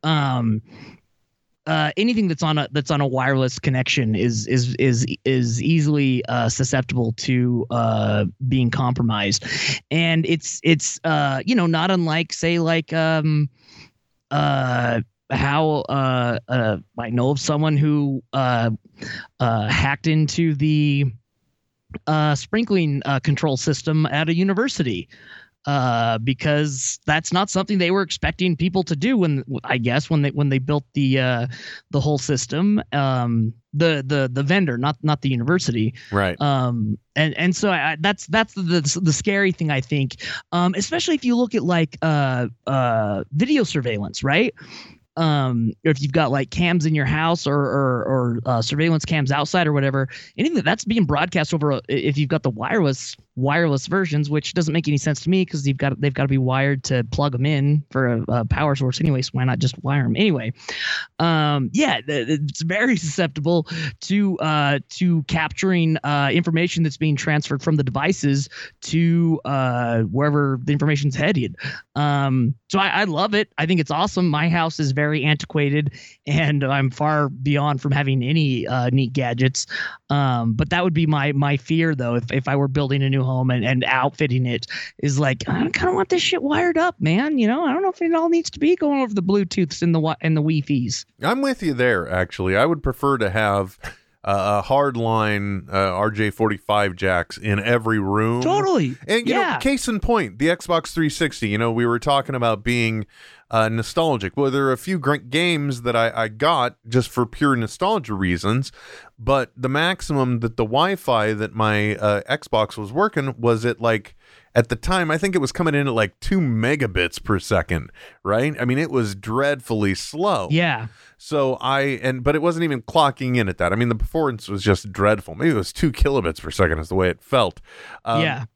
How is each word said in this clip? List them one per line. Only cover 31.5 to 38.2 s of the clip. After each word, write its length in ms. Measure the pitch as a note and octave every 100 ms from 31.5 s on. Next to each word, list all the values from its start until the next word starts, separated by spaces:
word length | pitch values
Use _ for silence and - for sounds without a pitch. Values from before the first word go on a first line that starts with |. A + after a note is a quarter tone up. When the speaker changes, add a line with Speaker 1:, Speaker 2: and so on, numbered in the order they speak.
| A#2 - - _
Speaker 1:
the 100 | C#3+
whole 180 | C#3+ C#3+
system, 640 | B2+ C3+ - D3 G3 G#3 -
um, 600 | C#3+ C3+ B2+ A#2+ A#2 A2 A#2 _
the, 300 | D3 E3 D3+
the, 240 | C3 C#3+ C3
the 100 | B2+
vendor, 360 | C#3 F#3 F3 A#2+
not, 180 | C#3 D3+
not 180 | D#3 D3
the 60 | C3+
university. 680 | B2+ A#2+ F3 - A#2 A2 - -
Speaker 2:
Right. 300 | G2+ F#2+ F2
Speaker 1:
Um, 580 | C#3+ C3+ B2+ A#2+ G#2+ G#2 _
and, 220 | - D#3 -
and 160 | F3
so 160 | F3+ G#3
I, 220 | F3 C#3+
I, 40 | D#3
that's, 260 | F#3+ G3+